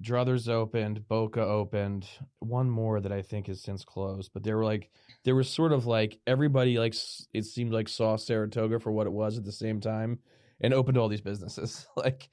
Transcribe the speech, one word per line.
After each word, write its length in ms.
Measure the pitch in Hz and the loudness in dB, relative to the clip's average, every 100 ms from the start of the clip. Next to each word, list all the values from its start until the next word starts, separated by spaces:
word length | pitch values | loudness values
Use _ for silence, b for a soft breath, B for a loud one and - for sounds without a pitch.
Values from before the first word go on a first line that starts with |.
Druthers 480 | 113 123 127 127 117 | -2 0 2 0 2
opened, 600 | 113 110 117 107 107 107 | 0 0 -2 -2 -4 -2
Boca 340 | 110 110 117 | -2 0 0
opened, 640 | 101 107 98 104 101 98 92 - 135 _ | 0 0 0 -2 -2 -4 -8 -16 -18 _
one 320 | 113 123 127 | -4 0 0
more 300 | 113 110 107 | 0 0 0
that 100 | 98 | -2
I 120 | 101 | -4
think 260 | 95 104 98 | -4 -6 -6
has 120 | 95 | -8
since 240 | - 95 | -8 -10
closed, 460 | - 95 98 98 95 | -10 -6 -6 -6 -10
but 120 | 101 | -6
they 100 | 104 | -2
were, 100 | 107 | 0
like, 280 | 110 107 - B B B | 0 -2 -6 B B B
there 100 | 127 | 2
was 160 | 131 131 | 4 2
sort 220 | - 165 | 2 4
of, 140 | 139 117 | 4 2
like, 340 | 113 110 - | 2 0 -2
everybody, 540 | - 131 147 135 127 120 | 0 2 4 4 4 4
like, 160 | 117 | 2
s-, 320 | 113 - - - | -2 -8 -14 -6
it 120 | 110 107 | -4 -4
seemed 260 | 120 117 | -4 -2
like 160 | 113 107 | 0 -2
saw 260 | - 110 | 0 0
Saratoga 640 | 107 - 110 107 117 110 113 | 2 0 0 0 0 0 0
for 140 | 113 | 0
what 160 | 107 104 | 0 0
it 40 | |
was 260 | 101 107 113 | 0 -2 -2
at 60 | |
the 60 | 101 | -6
same 300 | 98 110 107 | -6 -4 -2
time 400 | 110 110 113 120 b b b b | -2 -2 -2 -6 b b b b
and 120 | 117 | 2
opened 240 | 131 127 127 | 4 4 4
all 120 | 110 | 2
these 120 | 104 | 0
businesses. 680 | 98 101 87 - 113 - - | -4 -8 -8 -8 -8 -8 -10
<laughs> 40 | - | -2
Like, 320 | 131 131 - | -2 -2 -8